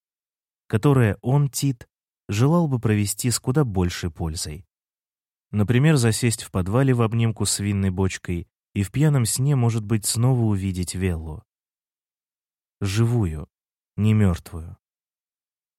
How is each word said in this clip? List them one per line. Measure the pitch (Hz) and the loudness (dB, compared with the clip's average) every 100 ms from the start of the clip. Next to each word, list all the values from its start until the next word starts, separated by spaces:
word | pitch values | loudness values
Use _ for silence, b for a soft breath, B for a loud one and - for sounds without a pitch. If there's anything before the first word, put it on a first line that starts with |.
| _ _ _ _ _ _ - | _ _ _ _ _ _ -4
которое | - 147 131 110 90 | 2 4 4 4 0
он, | 120 143 143 | 0 2 0
Тит, | - 139 127 - _ _ _ - | 0 -4 -4 -10 _ _ _ -6
желал | 104 139 175 156 | 0 4 4 2
бы | 127 | 0
провести | 110 104 101 - 127 | 0 0 0 -2 -2
с | - | -2
куда | - 139 | -2 0
большей | 127 95 87 - 90 | 0 0 -2 -2 -8
пользой. | - 82 80 80 76 - _ _ _ _ _ _ _ _ | -6 -8 -6 -10 -12 -18 _ _ _ _ _ _ _ _
Например, | 104 101 120 156 147 | -2 2 4 4 4
засесть | 117 107 120 - | 2 2 -2 -2
в | - | -6
подвале | 98 90 120 135 | -4 0 2 2
в | 120 | 2
обнимку | 113 117 113 107 98 | 2 2 -2 -2 -4
с | - | -2
винной | 101 101 98 | -2 0 -2
бочкой | 90 95 - - 85 - _ _ | 0 -2 -2 -8 -8 -10 _ _
и | 101 | -6
в | 98 | -4
пьяном | 131 151 139 | 0 2 2
сне, | 110 - 139 | 0 0 0
может | 135 117 113 | 2 0 -2
быть, | 104 113 | -2 -4
снова | - 113 127 123 | -2 0 0 2
увидеть | 113 98 95 90 87 87 | 0 0 -2 -4 -6 -2
Веллу. | 95 80 78 73 _ _ _ _ _ _ _ _ _ _ _ _ _ - | -2 -2 -8 -14 _ _ _ _ _ _ _ _ _ _ _ _ _ -8
Живую, | 101 104 117 120 92 76 - _ _ _ _ - | -4 0 0 2 -2 -4 -12 _ _ _ _ -2
не | 107 | 2
мёртвую. | 107 98 87 - 82 85 92 _ _ _ _ _ _ _ _ _ | 4 4 2 -6 -14 -14 -20 _ _ _ _ _ _ _ _ _